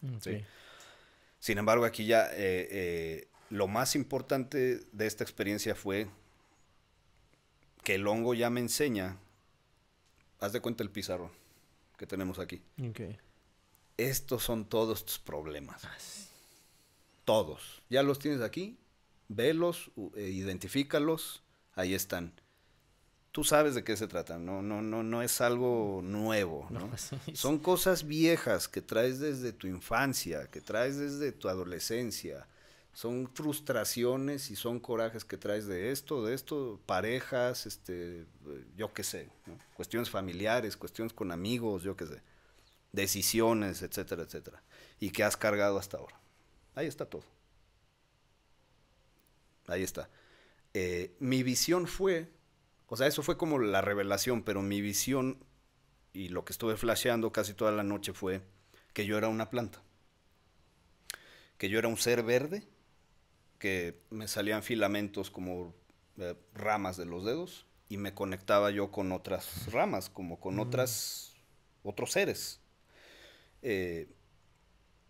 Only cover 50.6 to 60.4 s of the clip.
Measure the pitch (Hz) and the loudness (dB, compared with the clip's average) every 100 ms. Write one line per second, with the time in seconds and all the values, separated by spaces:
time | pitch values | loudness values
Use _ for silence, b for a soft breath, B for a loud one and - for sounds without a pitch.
50.6 | _ 101 90 87 90 - 127 131 127 131 | _ -2 0 0 -4 -2 2 2 4 2
51.6 | - 175 170 - 190 170 165 - _ _ | 4 2 2 0 2 2 -2 -16 _ _
52.6 | _ _ _ 113 135 147 147 170 165 143 | _ _ _ 2 2 4 0 2 2 4
53.6 | 107 95 98 101 98 98 127 120 98 98 | 6 4 4 2 2 2 2 0 0 0
54.6 | 98 101 104 101 - 135 131 131 - _ | 0 0 0 0 0 0 0 -4 -14 _
55.6 | _ _ _ _ _ 95 90 87 - - | _ _ _ _ _ -10 -6 -6 -6 -4
56.6 | 113 110 117 104 123 117 113 - 104 101 | -2 0 2 2 2 2 2 0 -2 2
57.6 | 110 107 101 101 - 92 95 95 - b | 2 2 0 -2 -6 -4 -2 -4 -6 b
58.6 | b b b - 101 107 110 110 110 123 | b b b -4 0 2 2 0 -2 -2
59.6 | 110 - _ _ _ _ _ _ | -4 -8 _ _ _ _ _ _